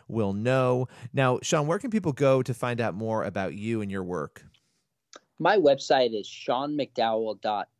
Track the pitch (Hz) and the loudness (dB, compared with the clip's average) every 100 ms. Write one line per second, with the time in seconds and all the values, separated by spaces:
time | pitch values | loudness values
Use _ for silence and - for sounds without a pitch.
0 | - 110 101 101 117 131 127 127 127 - | -6 -2 0 0 0 2 2 0 -2 -10
1 | 120 135 131 123 - 160 147 190 262 214 | -8 0 2 2 0 0 0 -2 -2 -2
2 | 180 123 135 131 127 120 123 120 113 87 | -2 2 4 4 2 -4 -4 -2 -2 -2
3 | 110 110 98 98 95 104 107 113 101 98 | -4 -2 -2 -4 -4 -4 -4 -4 -2 -4
4 | 90 87 73 - - _ _ _ _ _ | -4 -4 -6 -10 -20 _ _ _ _ _
5 | _ - _ - 160 208 185 135 - 139 | _ -20 _ -2 2 6 6 4 4 4
6 | 123 110 95 - - 127 143 147 123 - | 4 0 -8 -10 -4 -2 -2 -4 -4 -2
7 | 113 110 110 101 110 104 - | 0 0 -2 -4 -4 -4 -6